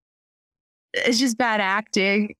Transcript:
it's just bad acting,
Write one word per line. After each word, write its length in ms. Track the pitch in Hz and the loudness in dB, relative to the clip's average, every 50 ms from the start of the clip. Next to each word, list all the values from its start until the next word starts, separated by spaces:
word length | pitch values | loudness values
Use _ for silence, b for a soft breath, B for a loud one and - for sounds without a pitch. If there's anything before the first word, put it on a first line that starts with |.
| _ _ _ _ _ _ _ _ _ _ _ _ _ _ _ _ _ _ - | _ _ _ _ _ _ _ _ _ _ _ _ _ _ _ _ _ _ -8
it's 260 | - - 240 240 220 | -4 0 0 2 2
just 180 | 277 247 220 | 0 0 0
bad 240 | - 247 233 214 208 | 0 -2 0 0 0
acting, 760 | 196 190 196 214 220 - - 208 190 196 196 214 208 208 - | 0 0 -2 -2 -4 -2 -2 0 0 2 2 0 -2 -4 -6